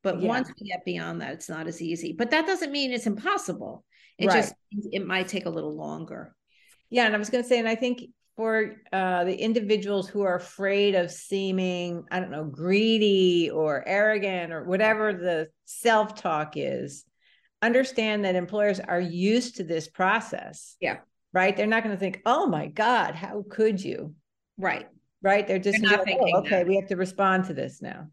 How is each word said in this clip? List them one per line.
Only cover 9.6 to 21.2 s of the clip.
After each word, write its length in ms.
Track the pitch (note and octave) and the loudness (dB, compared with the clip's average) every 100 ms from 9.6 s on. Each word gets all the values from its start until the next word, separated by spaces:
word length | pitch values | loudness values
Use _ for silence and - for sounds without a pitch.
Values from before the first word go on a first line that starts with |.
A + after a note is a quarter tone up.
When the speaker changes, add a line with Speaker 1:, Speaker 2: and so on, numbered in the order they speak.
| G3+ G#3+ G3 G3+ F#3 | 2 2 2 -2 -2
Speaker 2:
who 140 | G#3 | 0
are 140 | G3 F3+ | 0 0
afraid 580 | F3+ - G3 G3+ G3+ | -4 -4 0 2 4
of 180 | F#3+ F3 | 4 0
seeming, 920 | - - G3 F#3+ F#3+ F#3 F3+ F3 F3 - | -6 -4 -2 0 0 0 -2 -4 -8 -4
I 80 | F#3 | -6
don't 100 | F#3 | -4
know, 140 | D3 | -8
greedy 1040 | D#3 C3 F3 G3 A3+ A3 G#3 G3 F#3 F3 D#3+ | -8 -6 2 4 6 4 6 6 6 6 2
or 340 | - D#3 C#3 - | 2 0 0 0
arrogant 680 | G3 G#3+ G#3+ G3 F#3 E3 | 2 4 2 0 -2 -4
or 100 | E3 | -8
whatever 480 | F3 F#3+ G#3+ G#3+ G#3+ | -2 2 4 4 0
the 380 | F#3 F3+ E3 E3 _ - | 0 0 -2 -4 _ -18
self-talk 880 | - A#3+ A3 G#3 - F3+ D#3 D3+ D3 | 0 4 4 4 -4 -2 -2 -2 -4
is, 480 | C#3 C3 C#3 C#3 _ _ _ _ _ _ | -4 -4 -8 -12 _ _ _ _ _ _
understand 640 | A3+ B3 C4 A#3 A3 G#3 G3 | 2 4 2 0 0 0 0
that 100 | F3+ | 0
employers 440 | F3+ G#3 G#3 F#3+ | 0 2 2 2
are 220 | - F3 | -2 -2
used 560 | F3+ F3 G3 A#3 B3 - | -2 0 2 2 0 -10
to 60 | |
this 240 | E3 D#3+ D#3 | -4 -4 -6
process. 920 | - F#3 A3 A3 - - - - - | 0 2 2 -2 -10 -10 -16 -20 -6
Speaker 1:
Yeah. 180 | E3+ - _ _ | -6 -6 _ _